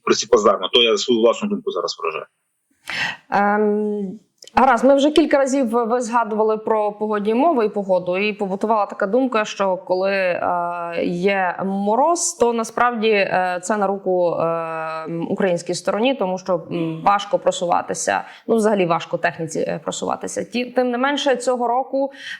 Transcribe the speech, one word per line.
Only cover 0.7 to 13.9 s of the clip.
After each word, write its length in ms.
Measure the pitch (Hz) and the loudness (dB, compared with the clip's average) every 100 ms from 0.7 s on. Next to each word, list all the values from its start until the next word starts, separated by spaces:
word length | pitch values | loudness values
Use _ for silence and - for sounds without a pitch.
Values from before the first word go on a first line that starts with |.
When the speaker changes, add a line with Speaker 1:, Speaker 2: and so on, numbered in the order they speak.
Speaker 1:
То 100 | 123 | 2
я 140 | 117 104 | 4 2
свою 240 | - 117 | 2 4
власну 280 | 113 107 104 | 4 2 -2
думку 220 | 98 95 | -4 -4
зараз 260 | 87 82 - | -4 -6 -6
виражаю. 280 | 82 78 - _ _ _ _ _ - - - - _ | -6 -6 -12 _ _ _ _ _ -10 -6 -6 -8 _
Speaker 2:
Ем, 880 | 196 202 208 214 208 214 208 196 - _ _ - | 0 2 2 2 0 -2 -4 -6 -10 _ _ -2
гаразд, 300 | - 262 233 | 4 4 6
ми 100 | 254 | 4
вже 160 | 277 294 | 6 4
кілька 280 | 302 294 285 | 4 4 2
разів, 300 | 269 277 233 | 2 0 0
ви 300 | 233 226 247 | 0 0 -2
згадували 560 | 226 240 220 214 220 214 | 0 -2 0 0 0 0
про 340 | 220 220 208 | 0 0 0
погодні 400 | 208 214 208 202 | -4 -4 -2 0
умови 340 | 226 330 233 214 | 2 2 2 0
і 20 | |
погоду, 480 | 208 190 180 175 180 | -2 0 0 0 -2
і 160 | 208 | -2
побутувала 540 | 202 196 190 214 220 196 | -2 -6 -2 0 0 0
така 200 | - 202 | -2 0
думка, 380 | 240 262 220 | 2 2 0
що 320 | 214 - 196 185 | -2 -2 -2 -2
коли, 360 | 185 185 190 | -2 -2 0
е, 280 | 196 185 175 185 175 175 175 170 170 | 0 0 0 -2 -2 -2 -6 -6 -2
є 580 | 180 175 190 196 180 - | -2 0 0 2 0 -2
мороз, 720 | 190 196 202 226 302 339 - - | -4 -2 0 2 2 2 -2 0
то 120 | 233 | 0
насправді, 560 | 233 220 - 240 240 220 | 0 -4 0 0 2 2
е, 520 | 208 190 185 185 180 | 2 2 0 0 -4
це 140 | 180 214 | -2 0
на 100 | |
руку, 440 | 196 | 0